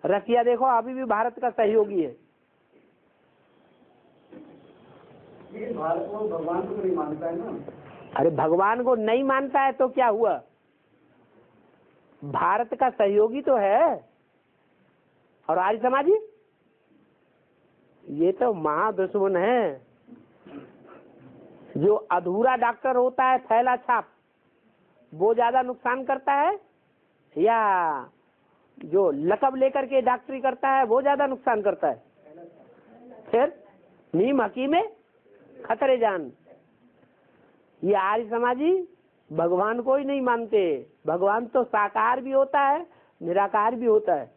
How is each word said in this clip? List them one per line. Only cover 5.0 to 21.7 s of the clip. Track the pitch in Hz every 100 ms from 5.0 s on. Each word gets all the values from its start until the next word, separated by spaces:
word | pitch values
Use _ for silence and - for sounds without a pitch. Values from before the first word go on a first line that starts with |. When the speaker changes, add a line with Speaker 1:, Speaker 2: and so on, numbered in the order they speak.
| - - - - -
Speaker 2:
लेकिन | 208 233 -
भारत | 160 175 202
वो | 208 214
भगवान | 165 156 180
को | 196 196
नहीं | 190 160
मानता | 151 147 165
है | 170
ना। | 113 - - - - - - -
Speaker 1:
अरे, | 156
भगवान | 151 160 175 196 240
को | 247 240
नहीं | 214 233
मानता | 269 269 277 269
है | 269
तो | 269 254
क्या | 269 240
हुआ? | 214 226 147 - _ _ _ _ _ _ _ _ _ _ _ _ _ _ _ _ _ 143
भारत | 139 170 208 233
का | 254 262
सहयोगी | - 202 202 220 262
तो | 277 254
है। | 202 214 320 196 - _ _ _ _ _ _ _ _ _ _ _ _ _ -
और | 165
आर्य | 185 220
समाजी, | 247 262 285 427 427 _ _ _ _ _ _ _ _ _ _ _ _ _ _ _ _ _ -
ये | 143 170
तो | 190 247
महादुश्मन | 196 156 151 214 196 190 202 196 185
है। | 196 247 196 135 _ _ _ - _ _ - - - - - - - - - - - - -